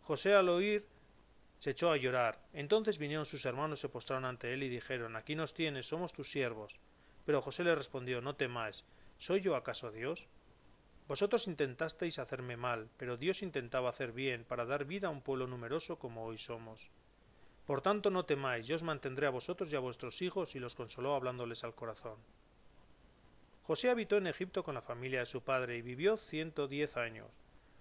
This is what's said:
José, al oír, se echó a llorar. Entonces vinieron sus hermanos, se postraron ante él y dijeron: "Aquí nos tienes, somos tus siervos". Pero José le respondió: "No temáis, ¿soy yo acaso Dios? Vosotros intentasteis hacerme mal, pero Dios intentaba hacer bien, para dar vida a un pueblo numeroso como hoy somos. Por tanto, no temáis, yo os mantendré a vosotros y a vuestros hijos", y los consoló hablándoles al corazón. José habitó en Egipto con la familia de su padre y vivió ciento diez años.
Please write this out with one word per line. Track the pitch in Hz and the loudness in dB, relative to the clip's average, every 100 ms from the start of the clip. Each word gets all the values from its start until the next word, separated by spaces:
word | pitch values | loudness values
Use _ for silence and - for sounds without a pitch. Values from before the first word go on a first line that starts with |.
José, | - 147 190 202 | 0 2 8 8
al | 180 | 8
oír, | 175 202 208 - - - - - - - - | 6 4 2 -2 -20 -20 -20 -20 -20 -20 -6
se | 143 | -4
echó | 135 170 | 4 4
a | 151 | 6
llorar. | 127 127 117 - - | 4 4 4 2 -10
Entonces | 160 151 214 214 160 | -8 2 4 4 0
vinieron | 147 156 147 | -2 -2 -2
sus | 143 135 | 0 -2
hermanos, | 123 156 147 | 0 -2 -2
se | 135 | -4
postraron | 120 - 135 131 | -6 -4 -2 -2
ante | 123 120 | -4 -4
él | 131 | -2
y | 135 | -2
dijeron: | 123 - 127 117 110 | -4 -4 -4 -4 -8
"Aquí | 127 | -6
nos | 151 151 - | -4 -4 -2
tienes, | 160 139 - | -2 -2 -4
somos | 160 180 | -4 -4
tus | - 139 | -4 -4
siervos". | 143 123 110 104 - - - - - - | 0 0 -2 -10 -14 -18 -20 -20 -8 2
Pero | 147 | 2
José | 135 131 | 2 0
le | 175 | 4
respondió: | 160 131 135 123 123 | 4 2 -4 -2 -2
"No | 131 143 | -2 -2
temáis, | 131 123 110 - - - - - | -2 0 -4 -6 -14 -20 -20 -12
¿soy | - 190 | 0 2
yo | 190 135 | 4 2
acaso | - 120 120 | 0 -4 -6
Dios? | 110 127 170 - - - - - - - - - | -6 -4 -4 -10 -20 -20 -20 -20 -20 -20 -20 -6
Vosotros | 139 202 233 202 | 0 4 2 0
intentasteis | 156 139 120 160 - 170 156 | 0 0 0 -4 0 -2 -2
hacerme | 123 127 127 120 | -4 -6 -6 -2
mal, | 123 117 110 - | 0 0 -4 -8
pero | 123 120 | -6 -2
Dios | 156 185 | 0 0
intentaba | 190 147 120 135 127 | -2 -4 0 0 0
hacer | - 127 | 0 -6
bien, | 117 135 120 | -2 -2 -2
para | 117 120 117 | -4 -4 0
dar | 143 139 | -2 -2
vida | 196 190 | -2 -2
a | |
un | 143 | -4
pueblo | 131 135 127 | -2 -2 -2
numeroso | 127 117 151 - 165 | -4 -4 -2 -2 -6
como | 123 113 113 | -6 -6 -6
hoy | 110 | -6
somos. | - 117 113 110 - - - - - - - - - | -6 -8 -10 -14 -18 -20 -20 -20 -20 -20 -20 -18 -2
Por | 135 | 2
tanto, | 190 208 202 | 4 4 4
no | 185 - | 2 2
temáis, | 139 135 120 113 | 2 2 0 0
yo | 160 | -2
os | |
mantendré | 165 143 139 131 143 | 0 -2 -2 2 2
a | |
vosotros | 127 - 180 170 | 2 -4 -4 -2
y | 147 | 0
a | |
vuestros | 127 117 123 - | -2 -4 -6 -2
hijos", | 180 190 165 | 0 0 -2
y | 135 | -4
los | 123 - | -6 -6
consoló | 117 - 131 139 | -8 -2 0 2
hablándoles | 127 123 120 117 | 0 -2 -4 -4
al | 117 | -6
corazón. | - 117 107 120 107 - - - - - - - - - - - - - - | -6 -8 -8 -12 -12 -18 -20 -20 -20 -20 -20 -20 -20 -20 -20 -20 -20 -20 -18
José | - 160 247 | -2 2 4
habitó | 240 208 208 | 2 4 4
en | 185 | 4
Egipto | - 185 196 | -2 -2 -2
con | 180 | -2
la | 131 | -6
familia | - 120 131 131 | -6 -6 -2 0
de | 120 | 0
su | 131 | -4
padre | - 131 127 120 | 2 2 2 -4
y | |
vivió | 117 123 185 214 | -6 2 2 2
ciento | - 156 160 151 143 | -2 -4 -4 -2 -2
diez | 143 147 - | 0 0 0
años. | 117 110 107 - - - - - | -4 -4 -16 -20 -20 -20 -20 -20